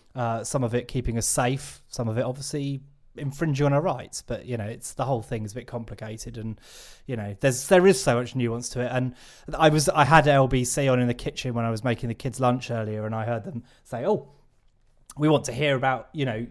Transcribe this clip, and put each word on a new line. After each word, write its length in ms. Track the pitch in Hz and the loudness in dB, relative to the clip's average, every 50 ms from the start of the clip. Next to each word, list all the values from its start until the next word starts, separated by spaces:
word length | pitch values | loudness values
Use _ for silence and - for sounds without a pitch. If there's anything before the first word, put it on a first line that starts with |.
| _ _ - | _ _ -8
uh, 280 | 131 120 117 113 113 107 | -6 -4 -4 -4 -4 -4
some 220 | - - 139 127 | -4 -2 -2 0
of 100 | 113 113 | 0 -2
it 140 | 120 - - | -2 -4 -4
keeping 280 | - 131 117 120 113 | -4 -4 -2 -2 -2
us 100 | 117 107 | -2 -2
safe, 560 | - - - 127 123 135 135 - - - - - - | -2 0 0 0 0 0 -4 -6 -10 -18 -20 -20 -14
some 200 | - - 120 113 | -8 -6 -4 -2
of 100 | 110 120 | -2 -2
it 40 | 131 | -2
obviously 580 | 120 127 143 135 - - 147 139 139 139 135 - - _ _ _ - - | -2 -4 -8 -8 -8 -6 -4 -4 -4 -6 -6 -10 -14 _ _ _ -20 -14
infringing 500 | - 143 139 - - 170 160 139 131 147 | -10 -8 -8 -6 -2 -2 0 0 2 2
on 60 | 143 139 | 2 2
our 80 | 143 | 2
rights. 420 | 156 190 139 123 - - - - - | 2 0 -2 -4 -6 -12 -14 -12 -10
But, 220 | - 120 101 - | -8 -8 -8 -8
you 120 | 120 123 | -6 -6
know, 80 | 113 104 | -6 -6
it's, 280 | 104 117 - - - - | -6 -8 -10 -12 -12 -6
the 120 | - 127 | -4 -2
whole 180 | 123 135 113 107 | -2 -2 -2 -2
thing 220 | - 127 110 107 | -4 -6 -6 -6
is 80 | 104 101 | -8 -10
a 20 | |
bit 140 | 123 - - | -12 -12 -10
complicated, 680 | - 120 117 - - - 113 110 110 113 - 120 113 | -10 -10 -10 -10 -12 -12 -12 -12 -12 -12 -12 -12 -12
and, 240 | 120 107 113 110 - - - - - - - - - - | -10 -8 -10 -10 -10 -14 -20 -20 -20 -20 -20 -20 -18 -12
you 100 | - 131 | -8 -8
know, 200 | 113 104 101 101 - | -6 -6 -8 -4 0
there's, 280 | - 139 123 - - - | 0 2 2 0 2 6
there 180 | 196 180 175 | 6 8 8
is 160 | 196 185 190 - | 8 6 6 4
so 140 | 143 120 | 2 2
much 180 | 120 123 120 - | 2 2 -2 -2
nuance 340 | 131 120 117 113 120 123 - | -2 0 0 -2 -2 -6 -6
to 100 | - 123 | -6 -4
it. 80 | 123 120 123 | -4 -2 0
And 220 | 127 127 127 123 - - - - - - - 156 | -2 -2 -2 -4 -8 -18 -20 -20 -20 -14 -8 0
I 120 | 139 160 156 | 4 4 6
was, 200 | 151 156 139 - | 6 6 2 2
I 160 | - 156 143 | 4 4 6
had 220 | 143 160 160 143 | 8 8 8 8
L 220 | 147 143 139 135 123 | 8 6 6 6 4
B 160 | 135 127 123 | 4 2 0
C 240 | - - 151 139 135 | 0 0 0 2 4
on 100 | 127 123 | 4 4
in 60 | 123 | 4
the 80 | 120 120 | 2 0
kitchen 400 | - - 151 - - - 127 117 | -2 -4 -8 -6 -6 -6 -6 -4
when 100 | 117 113 | -2 -2
I 60 | 117 | -2
was 140 | 113 107 110 | -2 -2 -2
making 240 | 127 117 - - 117 | -2 -2 -2 -4 -6
the 60 | 113 | -8
kids' 260 | - - 135 110 - | -6 -8 -8 -4 0
lunch 300 | 131 123 123 127 123 - | 2 2 2 0 -2 -6
earlier, 360 | 120 113 110 107 107 107 107 | -6 -6 -4 -4 -6 -6 -6
and 80 | 110 110 | -4 -4
I 100 | 110 110 | -4 -4
heard 200 | 113 120 113 104 | -4 -4 -4 -6
them 180 | 190 139 139 - _ _ _ _ | -8 -10 -12 -12 _ _ _ _
say, 200 | - - - 135 | -12 -10 -6 -2
"Oh, 280 | 185 214 165 - - - _ _ _ _ _ _ _ _ _ _ _ _ _ _ - - | 0 -2 -2 -2 -8 -20 _ _ _ _ _ _ _ _ _ _ _ _ _ _ -16 -6
we 120 | 143 151 151 | 0 2 4
want 160 | 151 139 - | 4 4 2
to 80 | - 120 | -2 -4
hear 240 | 127 151 147 139 | -2 0 2 2
about, 320 | 127 131 135 131 117 - - - | 2 2 0 0 0 -4 -8 -6
you 120 | 160 160 | -4 -4
know, 220 | 135 110 110 120 117 | -2 -2 -4 -6 -8